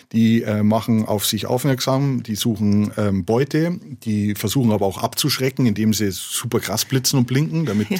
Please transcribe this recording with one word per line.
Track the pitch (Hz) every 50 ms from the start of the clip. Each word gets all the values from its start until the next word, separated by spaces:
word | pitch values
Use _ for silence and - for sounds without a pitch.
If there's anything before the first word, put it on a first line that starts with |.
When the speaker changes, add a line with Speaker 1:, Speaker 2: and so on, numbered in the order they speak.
| - - -
Speaker 1:
die, | 113 113 113 113 113 -
äh, | 107 107 107 104
machen | 104 107 113 - - 113 110 107
auf | - 107 110 -
sich | - 113 101 101
aufmerksam, | - 127 135 - 147 131 123 - 135 131 135 143 139 131 120 113
die | - 107
suchen, | 101 - 120 110 95 107 101 101 104 104 104 - -
ähm, | 104 104 98 95 87
Beute, | - 110 123 143 - - 151 165 175 175 - - 151 127 - -
die | 113 107 104 101 104 101
versuchen | - - 101 - - 120 113
aber | 104 98 101
auch | 98 92 - -
abzuschrecken, | 113 - - - 143 - - 131 135 127 - 127
indem | 117 95 101 110 110 107
sie | 104 107 98
super | 90 - - - - - - 117 120 104
krass | - - - - -
blitzen | - 127 131 127 - 143 135
und | 123 -
blinken, | 127 139 156 156 160 160 160
damit | 123 101 104 - -
Speaker 2:
Ja. | 190 180